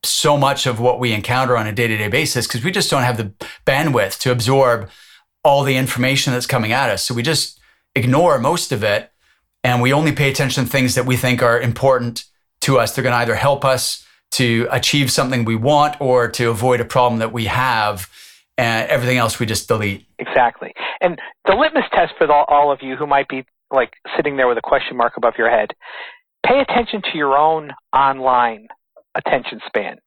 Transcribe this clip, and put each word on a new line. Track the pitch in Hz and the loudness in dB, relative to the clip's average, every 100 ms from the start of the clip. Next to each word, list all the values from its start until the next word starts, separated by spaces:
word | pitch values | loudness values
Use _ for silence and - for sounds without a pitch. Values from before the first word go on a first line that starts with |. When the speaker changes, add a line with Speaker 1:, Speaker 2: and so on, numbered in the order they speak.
Speaker 1:
so | - - 151 147 | -4 0 2 2
much | 135 135 135 | 2 0 -2
of | 113 | 0
what | 120 123 | 0 0
we | 123 | -2
encounter | 107 98 123 127 120 | -2 -2 -2 2 0
on | 107 | 0
a | |
day-to-day | 104 117 110 104 | -2 -2 0 0
basis | 120 156 123 113 | -2 0 -2 -4
'cause | 123 | -4
we | 143 | -4
just | 190 - | -2 0
don't | 151 | 0
have | 123 113 | 0 -2
the | 104 - - - - | -6 -10 -18 -6 -2
bandwidth | 139 151 123 98 - | 0 2 0 0 -2
to | 131 | -2
absorb | 123 107 135 131 117 101 - - - _ _ | 0 2 4 4 2 -2 -18 -20 -20 _ _
all | 151 143 | 2 2
the | 143 131 | 2 0
information | 131 - 127 135 - | 0 -2 0 0 0
that's | 123 123 | -2 -2
coming | 131 110 | -2 0
at | 120 135 | 0 0
us. | 98 | -2
So | - | -4
we | 117 | -4
just | 127 156 - - _ _ _ | -2 -2 -4 -10 _ _ _
ignore | - 123 139 175 143 | -2 2 4 4 2
most | 123 170 - | 0 -2 -2
of | 120 | -2
it, | 104 101 - _ _ _ _ _ | 0 -2 -4 _ _ _ _ _
and | 123 123 | 0 2
we | 120 | 2
only | 143 156 | 2 2
pay | 143 139 | 0 0
attention | 131 135 131 | 0 -2 -2
to | 123 | -2
things | 139 127 | 0 0
that | 127 | 0
we | 127 127 | 0 0
think | 127 123 | 0 2
are | 127 117 | 2 2
important | 123 117 135 127 120 - - _ _ _ | 0 0 2 2 0 -8 -16 _ _ _
to | - 131 | 0 2
us. | 110 | 2
They're | - | 0
gonna | 123 120 | 0 0
either | 117 104 | 0 0
help | 139 139 | 0 2
us | 135 127 - - _ _ _ | 0 0 -2 -8 _ _ _
to | - 123 113 117 | -2 2 2 0
achieve | 127 - 147 135 | -2 0 0 0
something | - 131 131 | 0 0 0
we | 117 113 | 0 0
want | 123 147 147 147 | 2 2 2 0
or | 131 127 117 | 0 2 0
to | - 120 | 0 -2
avoid | 113 127 120 | 0 2 0
a | |
problem | 117 131 123 113 | 2 2 2 2
that | 113 | -4
we | 117 107 | -4 -4
have, | 113 131 113 104 98 95 - - - _ - | -2 0 0 -2 -4 -12 -18 -20 -20 _ -2
and | 117 113 - | 0 0 0
everything | 143 123 127 | 0 0 0
else | 113 - | 0 -2
we | 113 | -4
just | 104 - | -4 -2
delete. | 110 104 98 _ _ | -2 -2 -6 _ _
Speaker 2:
Exactly. | - - 123 - 92 - - - | -4 2 2 0 -16 -12 -12 -4
And | 180 160 - - | -4 -4 -14 -8
the | - | 0
litmus | 196 311 311 - | 2 2 0 -2
test | - 170 - | 0 0 0
for | 156 | 2
the, | |
all | 147 147 143 147 | 4 4 4 2
of | 139 | 0
you | 135 131 | -6 -8
who | 147 | 0
might | 139 135 | 0 0
be, | 131 - _ _ | -8 -10 _ _
like, | 135 120 _ - - | -2 -2 _ -8 -4
sitting | 147 139 | -2 0
there | 127 | 0
with | 117 | 0
a | |
question | - 139 - 127 | 0 -2 -2 -2
mark | 120 - | -2 0
above | 117 - | -2 0
your | 113 | 0
head, | 117 107 - - - - - _ _ | 2 0 -8 -14 -16 -16 -20 _ _
pay | - 269 | 0 2
attention | 269 240 233 214 | 2 0 -2 -6
to | - 165 | -6 -2
your | 143 139 | 2 4
own | 156 160 147 - _ | 4 2 -4 -18 _
online | 135 139 135 131 123 120 110 110 - _ - _ | 2 2 2 2 2 2 -2 -16 -20 _ -20 _
attention | - - 139 - 107 - | -8 -2 -2 -2 -12 -6
span. | 113 98 - | -6 -6 -12